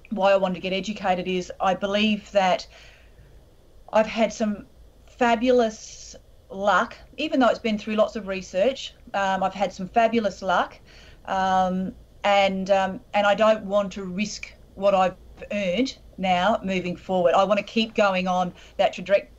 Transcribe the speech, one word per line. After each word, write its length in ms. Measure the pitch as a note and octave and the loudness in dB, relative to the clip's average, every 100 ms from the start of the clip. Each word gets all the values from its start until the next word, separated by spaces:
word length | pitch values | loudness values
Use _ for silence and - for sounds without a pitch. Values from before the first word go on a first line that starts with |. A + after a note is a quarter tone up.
| - | -10
why 220 | G#3+ G3 | 0 4
I 40 | G3 | 4
wanted 180 | F#3 | 2
to 60 | F3 | -2
get 120 | F#3 | -4
educated 560 | F#3+ F#3+ G#3 F#3+ F#3 F3+ | -4 -6 -4 -2 -2 -2
is 240 | F3+ F3 - | -4 -6 -2
I 140 | F#3+ | 0
believe 560 | F3+ G3+ G#3 A3 G#3 - | 0 -2 0 0 0 -2
that 340 | G3+ F#3 F3 - - - - - - - - - - - - - | 0 2 0 -4 -20 -20 -20 -20 -20 -20 -20 -20 -20 -20 -20 -2
I've 140 | G#3+ A3 | 0 0
had 260 | G#3 A3 | 0 -2
some 340 | - G#3+ G3+ - - - - - | -2 -4 -4 -12 -20 -20 -20 -20
fabulous 1120 | - A#3+ A#3 B3+ B3 A3+ G#3+ - - - - _ - _ | -2 0 2 2 2 2 -4 -18 -20 -20 -20 _ -20 _
luck, 460 | F#3+ G3+ F#3 A#3 - - - | -4 2 2 0 -8 -20 -8
even 220 | D#4 D#4 | -2 4
though 100 | A#3 | 4
it's 120 | - | 2
been 180 | A3+ G#3 | -2 -4
through 160 | A3 | -2
lots 220 | G#3+ G#3 A3+ | 0 0 -2
of 100 | F#3+ | -8
research, 680 | F#3+ F#3 F#3 A3+ C4+ - - - | -8 -4 0 0 0 -12 -16 -8
um, 280 | G3+ G3 F#3+ | -4 -2 0
I've 120 | F#3 | -2
had 180 | F#3+ F#3+ | -2 -4
some 160 | - F#3 | -4 -2
fabulous 540 | A#3 A3+ A3+ G#3 F#3+ | 2 2 2 -2 -4
luck, 360 | F#3+ F#3 C#4 - - - - - - | -2 0 0 -8 -20 -20 -20 -18 -6
um, 640 | F#3+ F#3+ F#3 F#3 F#3 F#3+ - - - | -2 2 2 2 -2 -6 -10 -20 -4
and, 460 | G3+ G3+ G3 F#3+ F#3+ | 2 4 2 0 0
um, 300 | G3 F#3+ F#3+ - | 2 2 -6 -4
and 120 | G#3 G3+ | 0 2
I 80 | |
don't 300 | G3+ A3 A3 | 4 4 2
want 280 | F#3+ G3+ G3 | 0 -2 -2
to 120 | G3+ | -8
risk 480 | F#3+ F3+ G#3+ - - - - | -10 -6 -6 -8 -16 -20 -20
what 200 | - G3 | 0 2
I've 220 | F#3+ F#3 F3+ - - - | 4 2 -2 -18 -20 -8
earned 440 | G#3 F#3+ F#3 C4 - - - | -4 -2 -2 -2 -4 -20 -6
now 400 | F#3 F3+ F#3 A#3 | 0 2 2 0
moving 320 | F#3 F#3 F3+ F3 | -2 -4 -4 -8
forward. 380 | - F#3 E3+ | -2 2 4
I 100 | F#3 | 4
want 140 | F#3+ G3+ | 4 0
to 60 | |
keep 300 | G3+ A#3 A3 | 0 -4 -2
going 320 | A3 G3+ F#3 F#3 | 0 2 2 0
on 260 | F3+ F3+ - - - | 0 -2 -6 -18 0
that 140 | F3+ | 0
traje-, 340 | - F#3 G3 - | 0 0 0 0